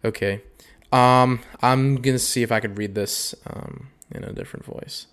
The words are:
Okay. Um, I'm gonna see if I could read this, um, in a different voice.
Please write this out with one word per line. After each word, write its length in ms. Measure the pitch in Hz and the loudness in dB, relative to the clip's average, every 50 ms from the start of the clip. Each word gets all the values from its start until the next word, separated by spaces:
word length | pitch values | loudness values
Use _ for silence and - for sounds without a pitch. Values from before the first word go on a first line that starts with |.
| - | -4
Okay. 360 | 113 107 - - 101 98 104 - - _ _ - - _ _ _ _ | -4 -4 -2 -2 -2 -2 -4 -8 -18 _ _ -20 -20 _ _ _ _
Um, 500 | - 127 123 127 127 127 127 127 127 117 - - - - | 4 6 6 8 8 6 6 4 2 -2 -6 -16 -8 0
I'm 360 | - 123 131 131 131 139 139 | 2 2 4 4 4 2 2
gonna 200 | 127 120 135 131 | 2 2 0 0
see 260 | 123 - - - 127 117 | 0 0 -2 0 0 0
if 80 | 110 | 2
I 100 | 117 110 | 0 0
could 160 | 107 107 98 | 0 -2 -6
read 180 | 104 104 101 98 | -4 -6 -4 -4
this, 400 | 104 101 - - - - - - _ _ | -4 -4 -4 -4 -6 -6 -8 -10 _ _
um, 440 | - - - - - - - - 135 _ _ - _ | -14 -12 -12 -12 -14 -14 -16 -18 -20 _ _ -20 _
in 140 | - - - | -14 -12 -12
a 80 | - | -10
different 340 | - - - - - - - | -10 -10 -12 -12 -14 -16 -16
voice. 420 | - - - - - - - - _ | -14 -14 -14 -14 -12 -14 -16 -16 _